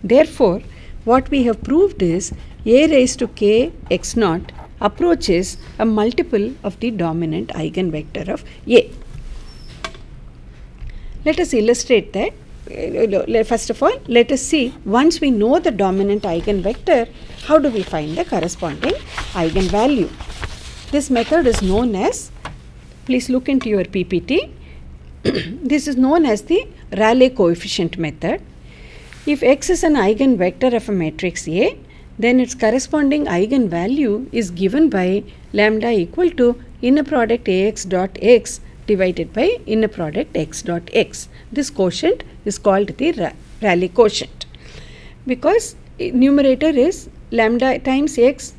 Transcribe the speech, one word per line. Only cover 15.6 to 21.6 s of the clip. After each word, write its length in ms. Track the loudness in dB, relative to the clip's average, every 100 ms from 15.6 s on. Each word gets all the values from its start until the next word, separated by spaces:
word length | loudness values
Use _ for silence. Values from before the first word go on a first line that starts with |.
| 2
dominant 520 | 0 0 2 0 0
eigenvector, 840 | 0 -2 0 -2 -2 -4 2 2 2 -8 -18 -16 2
how 140 | 4
do 100 | 4
we 140 | -2
find 340 | -4 -6 -4 -4
the 80 | -2
corresponding 680 | -2 -4 -6 -8 -4 -4 -4 -6 -12 -8
eigenvalue? 760 | -2 0 0 0 2 2 2 -2 -6 -14 -12 -12 -12 -16 -16 -4
This 180 | -2 0
method 380 | 0 2 2 4
is 140 | 2